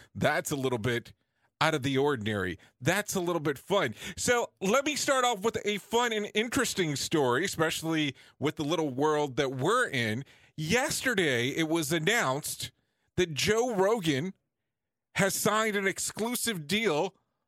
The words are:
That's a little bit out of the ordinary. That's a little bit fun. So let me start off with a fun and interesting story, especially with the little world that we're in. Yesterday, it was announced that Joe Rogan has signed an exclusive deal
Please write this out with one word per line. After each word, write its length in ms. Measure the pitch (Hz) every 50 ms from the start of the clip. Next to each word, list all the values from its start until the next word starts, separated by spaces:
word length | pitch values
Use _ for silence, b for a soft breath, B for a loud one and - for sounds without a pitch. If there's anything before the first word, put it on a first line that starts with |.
| B B -
That's 380 | 101 120 131 151 175 - -
a 40 | 151
little 240 | 139 131 127 123 113
bit 320 | 101 123 117 117 - - - _ _ _ _ _ _ _ _ -
out 140 | 147 160 156
of 100 | 147 123
the 140 | 139 135
ordinary. 600 | 131 143 147 143 117 104 110 107 101 92 90 85 b b b b _
That's 360 | 123 151 180 208 202 - -
a 40 | 190
little 220 | 175 180 170 170
bit 160 | 143 160 139
fun. 380 | 117 - - 190 196 160 120 107 B B 196 175
So 360 | - - 247 247 240 220 - _ _
let 240 | 190 190 226 277 269
me 100 | 302 285
start 300 | - - 302 269 262 247
off 160 | 247 233 185
with 160 | 190 233 - - -
a 140 | 208 208 185
fun 340 | - - 220 233 247 233 220
and 160 | 214 208 - -
interesting 600 | 214 233 240 - - 233 - - - 175 151 143
story, 480 | 131 - - - 156 135 123 120 156 185
especially 720 | 190 - 156 160 160 - - 156 160 165 156 151 139 B B B B B B
with 160 | 123 147 -
the 80 | - 151
little 260 | 143 175 165 160 143
world 460 | 123 131 147 151 151 147 147 143 123
that 140 | 156 139 131
we're 380 | 139 127 131 180 226 254 247 -
in. 340 | 139 123 117 107 107 127 b b b b b b b
Yesterday, 960 | - 156 156 220 247 277 311 - - - 269 233 196 180 147 127 117 120 135
it 180 | - - 165
was 240 | 156 165 165 151 131
announced 800 | 170 165 156 190 226 240 185 135 131 147 - - - - - - - _ _ _ _ _ _ _ _
that 160 | - 185 170 147
Joe 400 | 123 131 185 208 226 247 254 220
Rogan 600 | 185 190 202 233 233 165 160 139 127 160 190 - _ _ _ _ _ _ _ _ _ _ _ _ _ _ _ -
has 180 | - 196 190 -
signed 440 | - - 214 208 214 220 220 196
an 100 | 208 190
exclusive 800 | 196 - - - - - - 214 240 247 - - 233 214 170 147
deal 480 | 143 190 214 196 170 151 147 180 185 - _ _ _ _ _ _